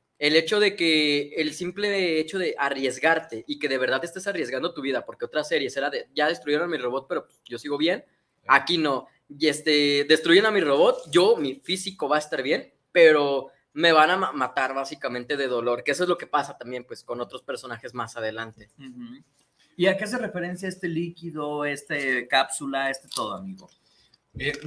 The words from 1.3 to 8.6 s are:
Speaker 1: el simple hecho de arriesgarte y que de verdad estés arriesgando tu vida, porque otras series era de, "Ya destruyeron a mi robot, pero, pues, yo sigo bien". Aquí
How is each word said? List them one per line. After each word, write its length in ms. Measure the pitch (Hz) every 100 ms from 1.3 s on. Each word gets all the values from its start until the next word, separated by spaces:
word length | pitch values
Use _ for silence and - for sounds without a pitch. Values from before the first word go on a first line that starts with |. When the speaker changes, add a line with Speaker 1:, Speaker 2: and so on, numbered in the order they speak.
| -
Speaker 1:
el 160 | 151
simple 640 | 147 180 190 208 196 180 160
hecho 180 | 156 190
de 160 | 175 -
arriesgarte 840 | 139 135 131 - 160 160 - 113 -
y 120 | 143
que 100 | 143
de 100 | 135
verdad 260 | 127 131
estés 220 | 165 190 196
arriesgando 460 | 180 123 131 139
tu 80 | 147
vida, 240 | 135 127
porque 200 | - -
otras 240 | - 156 147
series 280 | 160 135 143
era 140 | 143
de, 180 | 135 -
"Ya 140 | 143 151
destruyeron 380 | 170 147 147 175
a 40 |
mi 80 | 151
robot, 280 | 123 131 131
pero, 180 | 123 -
pues, 140 | _
yo 140 | - 120
sigo 180 | 143 143
bien". 260 | 160 208 - _ _ _ -
Aquí 300 | 135